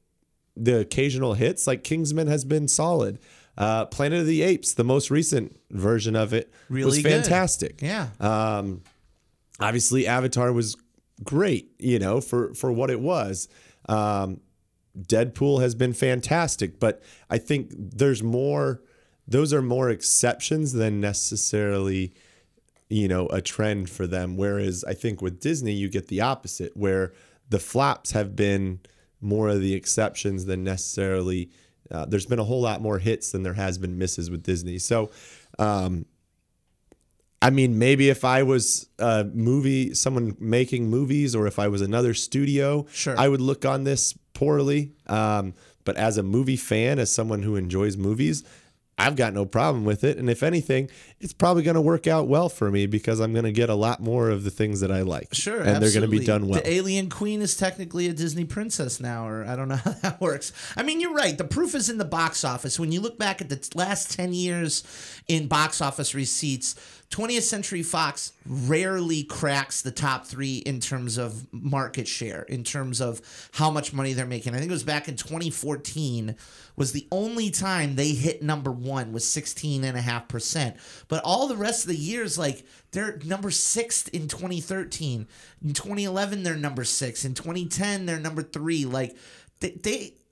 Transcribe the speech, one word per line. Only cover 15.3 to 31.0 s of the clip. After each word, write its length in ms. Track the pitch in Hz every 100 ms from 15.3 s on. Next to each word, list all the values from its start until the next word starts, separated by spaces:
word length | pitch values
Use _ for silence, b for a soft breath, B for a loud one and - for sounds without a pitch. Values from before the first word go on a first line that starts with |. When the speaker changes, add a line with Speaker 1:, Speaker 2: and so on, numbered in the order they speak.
| - 143 135
Speaker 1:
has 140 | 127 113
been 180 | 127
fantastic, 840 | 117 135 123 - 165 165 - 95 -
but 220 | 113 - B B B
I 80 | 113
think 340 | - 143 - -
there's 480 | 98 107 139 110
more, 580 | 113 120 139 147 139 123 b b b b -
those 260 | 123 151
are 80 | 147
more 280 | 127 123 123
exceptions 840 | 107 - - 120 - - 156 147
than 260 | 123 110 104
necessarily, 1120 | 101 98 - 107 - 104 104 98 98 95 92 b b b b b _ _ -
you 180 | 107 98
know, 200 | 92 90
a 140 | 92
trend 480 | - - 107 104 90
for 180 | - 92
them. 300 | 92 90 92
Whereas 460 | 101 101 98 90 -
I 60 |
think 280 | - 117 101
with 180 | 92 90
Disney, 340 | 147 160 113
you 160 | 104 98
get 180 | 98 -
the 140 | 92
opposite, 540 | 170 131 - - 87 -
where 360 | 98 95 92 b b b -
the 100 | 104
flops 520 | - 123 139 - -
have 240 | 107 98 98
been 440 | 101 98 95 90 b b b _
more 280 | 104 104 107
of 100 | 101
the 120 | 95
exceptions 720 | 95 - - 107 - 101 95 95
than 180 | 92
necessarily, 880 | 95 92 - -